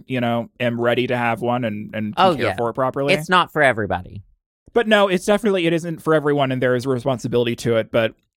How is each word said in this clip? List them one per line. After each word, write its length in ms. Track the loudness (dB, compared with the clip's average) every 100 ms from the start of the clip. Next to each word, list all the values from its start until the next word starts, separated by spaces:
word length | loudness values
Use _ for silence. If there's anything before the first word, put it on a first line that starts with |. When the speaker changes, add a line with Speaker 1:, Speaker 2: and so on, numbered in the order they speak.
| -6
Speaker 1:
you 140 | -4
know, 280 | -2 -2 -4 -4
am 200 | -4 0
ready 280 | 0 0 0
to 100 | 0
have 240 | -2 -2
one 220 | -2 -2 -2
and, 280 | -6 -8 -6
and 200 | -4 2
can 100 | 2
Speaker 2:
Oh, 80 | 2
Speaker 1:
care 100 | -2
Speaker 2:
yeah. 100 | -2
Speaker 1:
for 140 | -4
it 40 |
properly. 400 | -2 -2 -2 0
Speaker 2:
It's 160 | 0 2
not 220 | 2 2
for 100 | 2
everybody. 600 | 2 2 0 -4 -6 -16 -20 _ _ _ _
Speaker 1:
But 140 | -2 2
no, 200 | 4 4
it's 180 | 0 0
definitely, 400 | 0 2 0 2
it 80 |
isn't 300 | 0 -2 -6
for 100 | 0
everyone, 380 | 2 2 0 0
and 100 | 0
there 140 | 2 2
is 100 | 0
a 40 |
responsibility 640 | -2 -2 -2 -2 0 0 0
to 200 | 0 0
it. 140 | 0
But, 220 | 0 0 -2 _